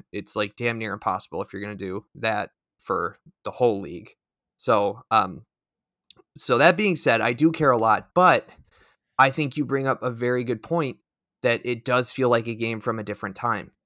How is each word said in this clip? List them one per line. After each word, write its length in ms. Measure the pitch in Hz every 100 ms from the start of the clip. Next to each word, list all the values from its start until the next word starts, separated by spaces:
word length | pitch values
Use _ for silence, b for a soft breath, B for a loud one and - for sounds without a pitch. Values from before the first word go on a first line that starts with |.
| -
It's, 240 | 101 101 107
like, 180 | 104
damn 240 | - 120 117
near 140 | 110
impossible 500 | 101 - 92 - 85
if 100 | 98
you're 80 | 98
gonna 140 | 104
do 300 | 101 95 98 -
that 360 | - 113 104 95 _ _ _
for 400 | - 92 87 - _ _
the 60 | 104
whole 300 | - 123 101
league. 300 | 85 85 - _ _ _ _ -
So, 460 | - 110 101 - -
um, 360 | 110 92 78 - _ _ _ _ _ _ _ _ -
so 200 | - 123
that 180 | 160 180
being 180 | 214
said, 260 | 156 139 113
I 120 | 110
do 180 | 123 156
care 220 | 156 147
a 40 | 120
lot, 340 | 110 104 -
but 340 | 175 180 123 - - b b b b _ -
I 120 | 135
think 260 | 143 143 151
you 80 |
bring 240 | 131 143 135
up 120 | 127
a 120 | 127
very 320 | 117 123 123
good 180 | 120 113
point 360 | - 170 139 - _ _ _ _
that 180 | 123 117
it 200 | 123 120
does 280 | 127 123 123
feel 180 | - 127
like 160 | 117 117
a 80 |
game 260 | 110 117 113
from 180 | 120 110
a 60 |
different 300 | 104 101 101
time. 380 | 95 123 107 107 _